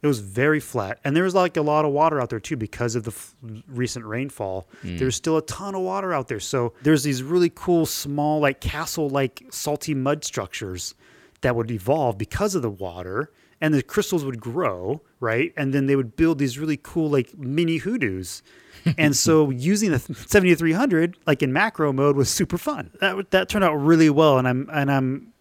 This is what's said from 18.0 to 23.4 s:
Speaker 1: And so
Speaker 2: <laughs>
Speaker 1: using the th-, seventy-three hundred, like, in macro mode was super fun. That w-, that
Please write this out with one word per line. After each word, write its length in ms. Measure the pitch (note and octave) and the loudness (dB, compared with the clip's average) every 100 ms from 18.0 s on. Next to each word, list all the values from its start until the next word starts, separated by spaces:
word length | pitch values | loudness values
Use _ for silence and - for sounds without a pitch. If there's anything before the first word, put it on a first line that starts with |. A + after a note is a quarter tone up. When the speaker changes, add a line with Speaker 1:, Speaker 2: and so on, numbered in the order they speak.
| C3 F#2 F2+ - _ - - - - - | -2 -4 -8 -12 _ -20 -20 -4 -2 2
Speaker 1:
And 180 | D3+ C#3 | 2 2
so 340 | - D#3+ D3+ | 4 4 4
Speaker 2:
<laughs> 200 | B2+ C#3 | 0 0
Speaker 1:
using 200 | G3+ G#3+ | 2 2
the 80 | D3 | 0
th-, 180 | - C3 - | -2 -14 2
seventy-three 460 | G#3 F#3 F3 E3 | 4 6 4 4
hundred, 420 | E3 C#4 E3 E3+ F3+ - | 2 2 2 0 -2 -2
like, 160 | C#3+ | 0
in 120 | C#3 | 2
macro 400 | C3+ G#3+ - D3+ | 2 0 0 0
mode 240 | C3 C#3+ C#3+ | 2 2 4
was 120 | C3 | 2
super 280 | - F3+ F3 | 0 -2 -2
fun. 340 | - D4 E2+ - | -4 -6 -8 -2
That 100 | G3 | -2
w-, 140 | F#3+ G3 | -2 0
that 180 | F#3+ | 0